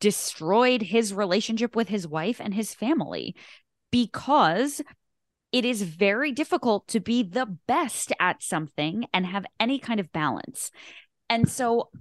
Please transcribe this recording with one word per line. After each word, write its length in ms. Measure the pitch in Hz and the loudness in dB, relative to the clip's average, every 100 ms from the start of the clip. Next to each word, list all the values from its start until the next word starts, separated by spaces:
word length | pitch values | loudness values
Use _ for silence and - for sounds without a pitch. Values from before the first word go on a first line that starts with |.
destroyed 840 | 208 - - - 156 214 254 247 | 0 2 -4 -6 2 4 6 4
his 320 | 180 226 214 | 2 2 2
relationship 600 | 196 196 196 226 226 233 | 0 0 2 0 -2 0
with 140 | 220 196 | 0 0
his 180 | 208 165 | -2 -2
wife 340 | 156 180 240 | -4 -2 -4
and 120 | 226 | -4
his 200 | 196 208 | -4 -4
family, 600 | - 220 320 151 82 57 - - - _ _ _ | -4 0 0 0 -6 -8 -10 -18 -20 _ _ _
because 920 | 247 233 - - 285 170 180 285 - 285 - _ _ _ _ _ | 0 0 -4 2 4 6 4 -2 -4 -12 -14 _ _ _ _ _
it 120 | 247 | 0
is 180 | 240 226 | 2 0
very 500 | 185 160 202 214 294 | -4 2 2 2 0
difficult 560 | 254 311 359 240 202 - | -2 0 0 2 0 0
to 120 | 226 | -4
be 220 | 190 240 | 0 0
the 240 | 190 214 254 170 - | 0 -2 -4 -6 -2
best 460 | 285 269 - - - | 0 0 -4 -6 0
at 220 | 180 - | 0 0
something 640 | - 165 156 - 151 208 240 | -4 -4 -4 -4 -4 -2 -2
and 140 | 185 185 | -2 -2
have 180 | 196 185 - | -4 -8 -4
any 180 | 226 277 | -2 -2
kind 220 | - 220 | -2 -4
of 120 | 160 | -2
balance. 580 | 160 151 104 - - - - - - - _ - | -2 -2 -2 -8 -12 -12 -12 -20 -20 -20 _ -4
And 200 | 233 233 | 2 2
so 420 | - 247 233 - - | 2 0 0 -2 -8